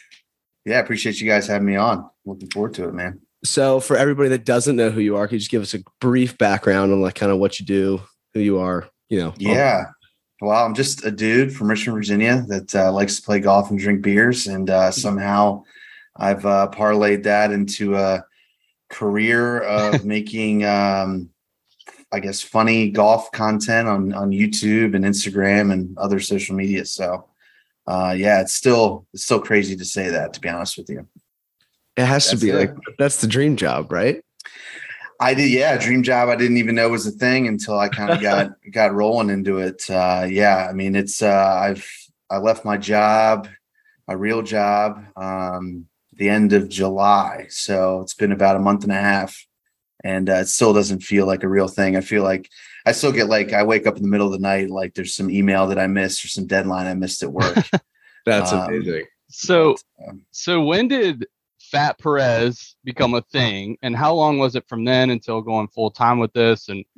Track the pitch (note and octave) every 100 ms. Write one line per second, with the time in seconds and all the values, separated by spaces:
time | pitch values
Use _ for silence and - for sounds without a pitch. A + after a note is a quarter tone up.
0 | _ - _ _ _ _ G#2 A#2+ A2 A2
1 | A2+ G2+ A2 G#2 G2+ G2+ G2+ G2 A2+ F#2
2 | - _ G2 F#2+ F#2 G2+ G#2 G2+ F2 F2
3 | F2+ F#2 _ _ - C#3+ C3+ C3 - C3+
4 | C#3+ C#3+ C3+ B2+ A2+ B2 C#3+ A#2+ A2+ A2
5 | G#2 G2+ G#2 A2+ G#2 A#2 G2+ G2 - -
6 | B2+ B2+ B2 - G#2 G2+ G#2 F#2+ G2 G2
7 | F#2 - G2+ G2 G2+ - G2 G2 G2 F#2+
8 | G2 _ _ G#2+ G#2 F#2+ F#2 F2 - _
9 | - G#2 E2 - G2+ B2 C#3 F#2+ - _
10 | _ _ _ - G#2 A2 A#2 A2 C3+ -
11 | G#2+ G2+ A2 A#2+ C3+ C3+ G#2+ G#2+ B2 G#2+
12 | G2+ G#2 A2+ B2+ A2 G2 F#2+ G2+ F#2+ G2
13 | G2+ - - G2+ G2 G2+ G2+ G2+ G2+ G2
14 | G2+ G2+ A#2+ A#2+ G2+ F#2+ F#2+ F#2+ F#2+ B2+
15 | G#2+ G2 G2+ G2+ G#2 G2+ _ - - -
16 | - - G2 G2 G2+ G2 G2 - G#2+ G#2+
17 | G#2 G2+ G#2 G#2 G#2+ G2+ G2+ - G2+ G2
18 | F#2+ F#2 - _ _ _ _ _ _ -
19 | G#2 G#2 A2 A#2 A#2+ A#2+ G#2 G#2+ G#2 G#2+
20 | G2+ G#2+ G#2+ A2 G#2+ G#2 G#2 G2+ G2+ G2
21 | F#2+ F#2+ E2+ _ _ _ _ _ - -
22 | - G2+ G2 G2 - A2 A2+ A2+ G#2+ G#2
23 | G#2 A2+ - - A2 G#2+ A2 A2+ A2+ G2
24 | F#2+ G2 G2+ G2 G#2+ G#2+ G#2+ A2 A2+ G2
25 | G2 G2+ G2+ G2 G2 G#2 G2+ F#2 F2+ F#2+
26 | G2 F#2+ - G2+ G2 F#2+ F#2+ F#2 E2 -
27 | F2+ F2+ - _ _ _ _ _ - F#2
28 | F#2 F#2 G2+ G2 F#2 - B2+ A#2+ G#2 F2+
29 | - - - A2 - G#2 G2 F#2 F2+ G2+
30 | F#2 E2 D#2+ - E2+ F2 E2+ - - -
31 | - _ _ _ _ _ _ _ _ -
32 | B2+ C#3 - G#2+ G#2+ G2 G2 - - -
33 | C#3 - A2 A#2+ D3 A2+ D#2+ C2 - F2
34 | A#2+ D#4+ _ _ - - - - - -
35 | - - B2+ C3+ C#3 B2+ D3+ B2 A#2 B2+
36 | B2+ B2 B2 A#2+ B2 A#2+ A2+ A#2 A#2 A2+
37 | G#2 G2+ B2 C3 A#2+ G#2 - G#2 G#2 -
38 | G#2 G2+ G#2 G2+ - - G2+ A2 G#2 G2+
39 | G#2+ A#2 G#2 G2 F#2+ F#2+ F#2 - - F#2
40 | F#2 F#2 F#2 F#2+ G#2 F#2+ F#2 F#2+ G2 G2
41 | G2+ - G#2+ G2 G2 F#2 G2 F#2+ - -
42 | - _ - G2 A2 A2 G#2+ G#2 G2+ G#2
43 | G#2+ A2 A2 G#2+ G2+ - _ _ _ _
44 | - F#2 G#2 A2+ G#2 A2 G2+ G#2 G#2+ G#2
45 | G2+ F#2+ F#2+ F#2+ F#2 F2+ F#2 F2 E2 _
46 | _ - G2+ G#2+ G#2 G2+ G2 F#2+ F#2+ G2
47 | G2+ G2+ F#2 F#2 - - - F#2+ F#2 F#2
48 | F#2 - G#2 G2 G2 G2 G2 G2+ G2+ G2
49 | G2+ G2 F#2+ - _ _ _ _ _ _
50 | F#2+ F#2+ F#2+ F#2 F#2 - A2+ G#2 G2+ F#2
51 | - G2+ F#2+ F#2+ F#2+ G2 F#2+ G#2 F#2+ F#2+
52 | F#2 G#2+ F#2+ F#2+ - - - - A#2 -
53 | C#3+ A#2 G#2 G#2+ G2+ G#2 G#2+ A2 A2 G2+
54 | G2+ G#2 G2+ F#2+ G2 G2 F#2+ F#2+ F#2 -
55 | F2+ - F#2+ G2 G2 F#2+ F#2+ G2 F#2+ G2
56 | F#2 - - G2+ F#2+ G2 F#2+ F#2 F#2 F#2+
57 | F#2 - - F2 F2+ C#3 - F#3 _ _
58 | _ _ A#2 G#2 F2+ F#2 F#2 F2+ F2 D#2+
59 | - _ _ - - F3 D#3 - _ _
60 | - G2 _ - - F3 D3+ F#3 B3 C4+
61 | F#3+ B2+ A#2+ _ _ _ - C#3+ D3 -
62 | D#3 C#3+ B2+ A2+ A#2+ A#2+ - _ C3 A#2+
63 | B2 A#2+ - C#3 A#2 G2 G2+ A#2 B2+ A#2
64 | D3+ E3 D3+ C#3 C3 B2 - A#2 A#2+ B2+
65 | B2+ A#2 - A2+ A2 A2 G#2+ - G#2+ -
66 | A#2+ A#2+ A2 A#2+ A2+ A2+ - G2 -